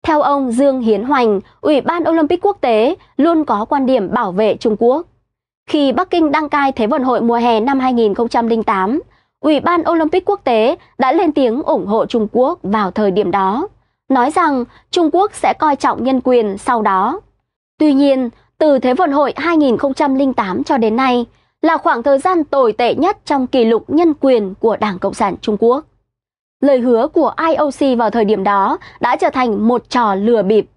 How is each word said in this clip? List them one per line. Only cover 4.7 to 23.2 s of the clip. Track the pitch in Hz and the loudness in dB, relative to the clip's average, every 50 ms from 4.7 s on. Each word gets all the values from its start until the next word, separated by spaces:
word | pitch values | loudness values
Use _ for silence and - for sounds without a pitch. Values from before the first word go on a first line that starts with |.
| 214 - | -2 2
Quốc. | 233 240 262 311 339 _ _ _ _ _ _ _ _ _ _ _ _ - | 2 2 2 0 -4 _ _ _ _ _ _ _ _ _ _ _ _ -4
Khi | - 302 285 269 | -2 0 0 0
Bắc | - 254 370 - | 0 -2 -2 -2
Kinh | - 349 320 302 | 0 0 0 2
đăng | 285 311 311 285 | 0 -2 -4 -2
cai | - 285 277 277 | -2 -2 0 -2
Thế | 269 - 220 | -2 -2 -2
vận | 214 302 302 | -2 0 -2
hội | 254 262 240 208 | 0 0 0 0
mùa | 226 233 240 | 0 0 0
hè | 240 233 240 226 214 | 2 2 2 2 2
năm | 214 269 277 269 | 0 0 -2 0
hai | 254 262 | 0 0
nghìn | 254 233 226 208 190 | 0 2 0 0 0
không | - 233 - | -2 -4 -2
trăm | - 247 233 226 | -2 -2 0 0
linh | 233 226 | -2 -2
tám, | 214 - 214 190 185 196 254 339 466 _ _ _ _ _ _ _ | 0 -2 -2 0 0 -2 -2 -4 -6 _ _ _ _ _ _ _
Ủy | - 302 311 269 | 0 0 0 2
ban | - 339 349 349 - - | 0 0 -2 0 0 0
Olympic | 339 330 320 311 - 370 370 | 0 0 0 0 -2 -2 -2
quốc | - 403 392 _ | -2 -4 -2 _
tế | 269 240 220 220 254 339 359 - _ _ - | 0 0 2 2 0 0 -4 -10 _ _ -2
đã | - 254 | -2 0
lên | 294 339 392 320 | 0 0 0 0
tiếng | 294 294 269 240 220 277 | 0 0 0 0 -2 -2
ủng | - - 311 214 165 | -2 -2 -2 -2 -2
hộ | 196 214 220 165 | -2 -2 -2 -2
Trung | - - 233 214 208 | -2 -2 -4 -4 -2
Quốc | - 247 254 285 349 359 | 0 0 0 0 -2 -6
vào | - 185 208 214 208 180 | -6 -4 -2 -2 -2 -4
thời | - 220 214 202 | -2 -2 -2 0
điểm | 175 202 208 175 | 0 0 -2 0
đó, | 339 202 190 190 202 262 349 427 _ _ _ _ _ _ _ _ | -2 0 0 0 -2 -2 -6 -8 _ _ _ _ _ _ _ _
nói | 269 247 240 285 | 0 0 0 0
rằng | 320 370 339 302 277 254 233 - _ - _ _ | 0 0 0 0 0 -2 -6 -8 _ -20 _ _
Trung | - 359 339 302 | -2 0 0 2
Quốc | 311 349 403 415 - | 2 0 0 0 -2
sẽ | - - - | -2 -2 -2
coi | - - 320 302 285 | -2 0 0 -2 0
trọng | 269 - 254 - - 233 | 0 -2 -4 -2 -2 -2
nhân | 262 262 254 - | -2 -2 0 0
quyền | 254 254 240 220 208 196 202 | 2 2 2 2 0 -6 -6
sau | - - 247 233 | -4 -2 -2 0
đó. | 208 208 190 185 196 233 311 415 _ _ _ _ _ _ _ _ _ _ _ _ | 0 0 0 0 0 -2 -4 -6 _ _ _ _ _ _ _ _ _ _ _ _
Tuy | 311 302 277 | 2 2 4
nhiên, | 269 285 277 269 262 254 226 _ _ _ _ _ _ | 4 4 2 2 0 -2 -6 _ _ _ _ _ _
từ | 311 302 277 262 | 2 2 2 2
Thế | - 254 254 | 2 0 0
vận | 311 370 320 | 0 0 0
hội | 277 294 294 247 - | 2 0 0 0 -2
hai | - 285 339 339 | -4 -2 0 2
nghìn | 311 294 262 226 | 2 2 2 2
không | - - 277 269 | 0 -2 -4 -2
trăm | - 311 285 262 | -2 -2 0 0
linh | 262 285 269 | 0 0 0
tám | 247 - 214 190 180 226 294 | 0 -2 -4 -4 -4 -6 -2
cho | - 302 254 | -2 0 0
đến | 226 220 220 | 0 0 0
nay | 247 262 262 247 247 233 - _ _ _ _ _ _ | 0 0 0 0 -2 -4 -6 _ _ _ _ _ _
là | - 330 330 | -2 0 0
khoảng | 294 - 349 285 240 | 0 0 -2 -2 0
thời | - 285 277 269 | 2 2 0 2
gian | - 370 370 339 294 | 2 0 0 0 0
tồi | - - 277 262 220 | 0 0 2 2 2
tệ | 214 - 247 226 151 | 2 0 0 0 0
nhất | - 294 370 415 - | 0 0 -2 -2 -4